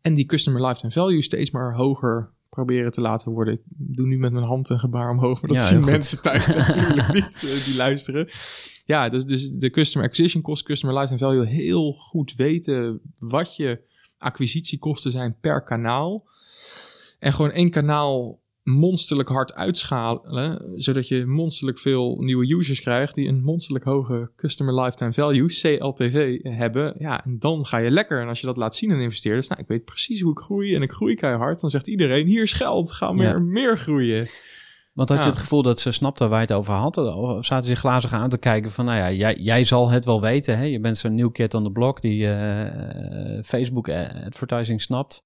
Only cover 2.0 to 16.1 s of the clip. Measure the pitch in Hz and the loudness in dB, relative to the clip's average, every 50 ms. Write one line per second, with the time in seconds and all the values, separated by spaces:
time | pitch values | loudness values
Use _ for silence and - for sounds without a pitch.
2 | - 123 113 117 113 - _ _ _ _ - - 131 123 123 123 123 120 120 - | 0 0 0 0 -2 -6 _ _ _ _ -6 -6 -2 0 0 0 0 0 -2 0
3 | 123 113 110 117 - 117 113 113 113 110 107 113 - - - - 139 131 131 123 | 0 0 0 -2 -2 -4 -2 0 0 0 0 -4 -6 -12 -14 -12 -8 -8 -4 -2
4 | 131 127 131 131 127 123 120 123 120 117 123 131 131 - 135 117 117 123 120 123 | 0 0 0 2 0 0 0 0 0 0 0 -2 0 0 -2 0 0 0 -2 -2
5 | 120 120 120 127 127 - 143 - - 156 - 123 123 - - 165 147 139 143 151 | -2 0 0 2 2 2 0 0 0 0 2 4 6 6 6 6 6 6 4 4
6 | 147 - - - - 160 135 - - - - - 139 - - 180 - - 151 143 | 4 2 0 0 0 2 2 2 2 2 2 4 4 2 4 2 2 2 4 2
7 | 127 - 143 202 196 - - - - 143 135 139 135 135 135 127 127 131 139 139 | 2 4 2 2 0 0 -4 -8 -6 -4 -4 -4 -2 -2 -2 0 2 0 0 0
8 | - - 135 147 165 160 - - - - - - - - - - _ _ 151 151 | -2 -4 -2 -4 -4 -4 -6 -12 -12 -10 -10 -10 -12 -12 -16 -18 _ _ 2 2
9 | 131 117 120 127 131 135 139 127 135 135 135 127 123 131 - - 156 143 - 147 | 2 2 0 -2 -2 0 -2 -2 -2 -4 -6 -2 -2 0 2 2 2 2 2 0
10 | - 113 - - 165 180 - 170 151 - 151 147 - - 147 139 - 135 131 139 | 0 0 2 2 2 2 2 0 -2 -2 -6 -6 -4 -4 -6 -2 -2 0 0 0
11 | 139 135 131 120 123 135 135 131 120 110 120 160 - 156 180 175 160 151 143 - | 0 0 0 0 2 2 4 4 2 2 0 -2 0 2 2 2 2 0 -2 -6
12 | - - - 170 147 135 - - 131 139 156 170 170 - 143 127 120 117 113 104 | -12 -6 -4 -4 -4 -4 -2 0 2 2 2 0 0 -2 -2 0 0 -4 -4 -8
13 | _ - - _ - 117 123 143 175 170 - - 160 135 120 117 _ _ _ _ | _ -16 -18 _ -10 -2 -2 -2 -2 -2 -6 -4 -4 -4 -4 -4 _ _ _ _
14 | _ _ _ _ - - - - 135 117 - 160 165 - - 139 - 156 151 - | _ _ _ _ -6 -6 -4 -2 -2 -2 -2 -2 -4 -4 -8 -6 -4 -4 -4 -2
15 | - 139 120 127 127 117 107 _ _ 160 151 139 135 - 123 113 117 113 120 131 | -4 -4 -4 -4 -4 -6 -6 _ _ -2 -2 -2 -2 -4 -4 -4 -2 -2 -2 -2
16 | 151 170 | -2 -4